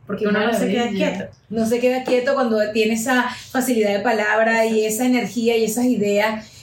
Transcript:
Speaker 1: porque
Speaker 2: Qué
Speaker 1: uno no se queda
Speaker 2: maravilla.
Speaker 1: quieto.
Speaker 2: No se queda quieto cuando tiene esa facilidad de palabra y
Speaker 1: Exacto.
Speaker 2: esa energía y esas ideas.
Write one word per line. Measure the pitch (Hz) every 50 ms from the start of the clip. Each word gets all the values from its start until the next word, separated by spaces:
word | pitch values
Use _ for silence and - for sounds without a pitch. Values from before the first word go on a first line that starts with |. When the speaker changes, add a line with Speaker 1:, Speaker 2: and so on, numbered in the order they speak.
| -
Speaker 1:
porque | - 202 - 214
Speaker 2:
Qué | 208
Speaker 1:
uno | 208 208 220
no | 233 226
se | 196 185
queda | 185 208 233 240
Speaker 2:
maravilla. | 208 196 190 294 285 -
Speaker 1:
quieto. | 196 - - - _ _ -
Speaker 2:
No | 208 226 220
se | 220 247 240
queda | 254 247 254 254 254
quieto | 254 254 247 247 277 277
cuando | 277 254 226 220 214 208 208
tiene | - 226 214 214 233
esa | 220 - 262 254 247 247 -
facilidad | - - - - - 254 247 254 240 220 208 202 202
de | 202
palabra | 208 240 220 208 208 214 214 220 226 226 226 226 226
y | 226 220 220 214
Speaker 1:
Exacto. |
Speaker 2:
esa | 220 220 226 247
energía | 254 247 240 202 190 - 240 226 233 233
y | 226 220
esas | 214 - 240 247
ideas. | 254 233 190 202 202 202 202 214 220 220 - - - - -